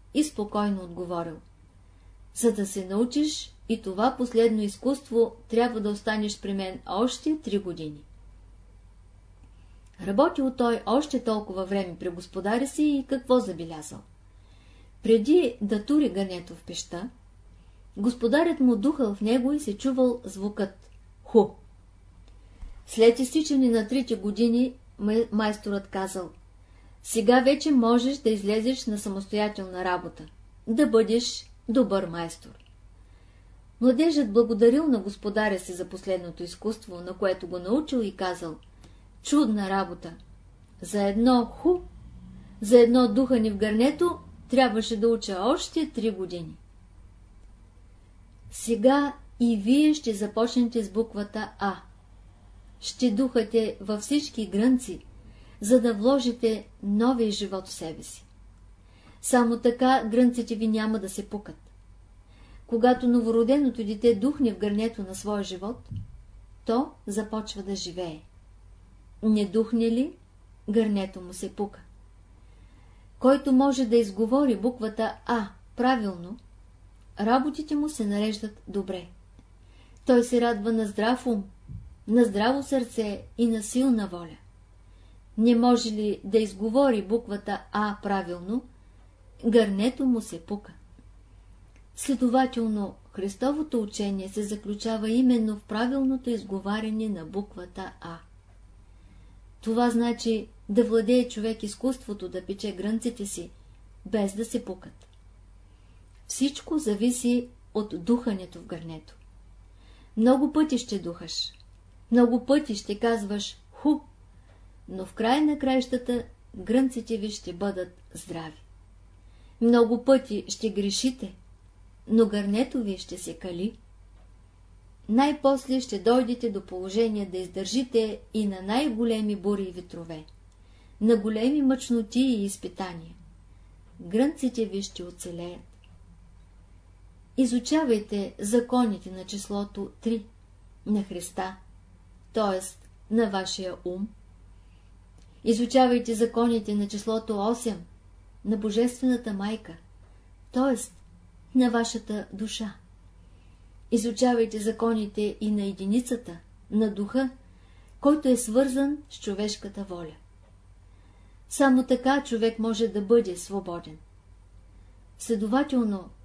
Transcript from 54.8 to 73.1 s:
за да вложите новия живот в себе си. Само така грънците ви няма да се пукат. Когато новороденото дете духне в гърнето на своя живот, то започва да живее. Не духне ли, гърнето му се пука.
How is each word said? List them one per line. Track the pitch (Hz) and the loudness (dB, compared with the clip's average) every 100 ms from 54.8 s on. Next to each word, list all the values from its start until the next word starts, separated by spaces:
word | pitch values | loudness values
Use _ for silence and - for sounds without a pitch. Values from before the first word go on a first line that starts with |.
| - 175 - - - - - - | 0 -12 -14 -20 -20 -20 -20 -6
за | 202 254 | 4 4
да | 233 | 4
вложите | 202 233 277 240 233 226 208 - - | 2 2 2 0 0 -2 -2 -8 -10
новия | 202 208 247 247 220 | -2 2 2 2 0
живот | 196 196 190 190 | -2 -6 -8 -10
в | |
себе | - 165 156 | -12 -10 -12
си. | - - - - - - - - - - - - | -16 -18 -20 -20 -20 -20 -20 -20 -20 -20 -20 -10
Само | - 247 233 233 | 0 2 2 2
така | 240 240 254 262 226 | 0 2 2 2 2
грънците | 233 247 240 226 220 | 4 4 2 -6 -4
ви | 220 | -2
няма | 220 220 220 | 0 -2 -4
да | 190 | -6
се | - 202 | -10 -10
пукат. | 208 - - - - - - - - - - - - - | -10 -12 -20 -20 -20 -20 -20 -20 -20 -20 -20 -20 -18 -4
Когато | 233 247 254 247 | 2 4 4 4
новороденото | 240 226 226 233 285 269 240 | 2 4 2 4 4 2 -2
дете | 208 208 240 202 | -6 2 2 4
духне | 254 294 240 | 0 0 0
в | 190 | 0
гърнето | 208 208 226 226 | -2 0 -2 -4
на | 190 190 | -10 -8
своя | 202 208 | -6 -4
живот, | 190 185 196 247 - - - - - - - - - | -6 -8 -10 -10 -12 -12 -12 -18 -20 -20 -20 -12 -2
то | 233 302 - - | -2 -2 -8 -8
започва | 202 208 220 208 202 | -6 -4 -6 -8 -10
да | 190 196 | -8 -8
живее. | 180 175 175 156 - - - - - - - - - - | -8 -8 -8 -10 -18 -20 -20 -20 -20 -20 -20 -20 -20 -4
Не | 220 214 202 | 2 2 2
духне | 214 220 233 226 | 0 2 2 2
ли, | 233 302 - _ _ - - - | 0 -2 -6 _ _ -20 -14 -2
гърнето | 220 214 202 190 190 | 0 2 0 -4 -10
му | 180 | -14
се | 185 190 - | -12 -10 -8
пука. | 202 - - - - - - - - - - - - - - | -8 -10 -20 -20 -20 -20 -20 -20 -20 -20 -20 -20 -20 -20 -20